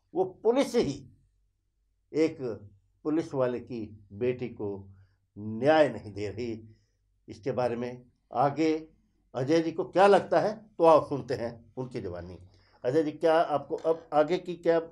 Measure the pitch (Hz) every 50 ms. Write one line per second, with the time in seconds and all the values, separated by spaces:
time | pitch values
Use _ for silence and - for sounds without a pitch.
0 | _ _ - 160 185 185 - - - 214 240 269 269 - - 240 190 143 139 -
1 | - - - _ _ _ _ _ _ _ _ _ _ _ _ _ _ _ _ _
2 | _ _ - 147 160 156 160 - 135 120 107 98 - - - _ _ _ _ _
3 | - 156 151 160 160 - - 135 131 123 123 117 - - 127 117 107 101 101 -
4 | - - 98 101 120 123 127 123 127 113 - - 110 101 101 95 95 98 - -
5 | _ _ _ _ _ _ _ 101 104 107 110 110 123 143 156 160 151 135 117 107
6 | 98 104 98 95 104 101 90 104 123 117 110 110 107 107 - _ _ _ _ _
7 | _ _ _ _ _ - 104 107 101 135 117 110 123 120 117 117 120 123 127 127
8 | - _ _ _ _ _ - 117 131 143 139 139 160 160 156 160 160 - _ _
9 | _ _ _ _ _ _ - 117 131 127 160 165 165 165 - - 180 180 - 170
10 | 196 202 202 180 196 - - 165 151 202 220 - - - _ - 170 165 160 143
11 | 131 - 143 135 120 - 131 110 117 117 117 110 - _ _ - 127 120 - 127
12 | 98 95 87 87 85 87 92 - - - _ _ _ _ _ _ - 123 131 160
13 | 160 147 147 147 - 165 160 165 165 143 151 143 143 - 165 143 - 160 160 160
14 | - - - 147 151 147 180 175 175 - 175 170 175 170 165 165 165 -